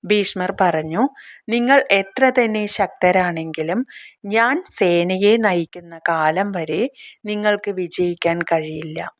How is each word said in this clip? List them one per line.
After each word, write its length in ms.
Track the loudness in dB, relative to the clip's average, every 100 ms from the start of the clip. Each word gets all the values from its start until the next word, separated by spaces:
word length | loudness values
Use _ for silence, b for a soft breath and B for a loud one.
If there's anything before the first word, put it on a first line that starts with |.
| 0
ഭീഷ്മർ 480 | 0 0 -2 -6 0
പറഞ്ഞു, 480 | 2 2 -2 -2 -2 B B B -4
"നിങ്ങൾ 340 | -2 4 4 4
എത്ര 380 | 0 0 0 2
തന്നെ 360 | 2 0 0 -4
ശക്തരാണെങ്കിലും 1200 | -2 -4 2 2 4 2 -2 -8 -6 -4 -2 -4 B B B -4
ഞാൻ 380 | 0 2 0 -6
സേനയെ 680 | 0 2 4 2 2 4 4
നയിക്കുന്ന 600 | 2 0 -4 -12 -18 -8
കാലം 540 | -2 0 2 2 -2
വരെ 380 | -4 -4 -2 -2 B B B -8
നിങ്ങൾക്ക് 460 | -2 0 0 -2
വിജയിക്കാൻ 680 | -6 -6 -2 -2 0 -2 -2
കഴിയില്ല." 720 | 0 0 -2 -8 -10 -10 -10 _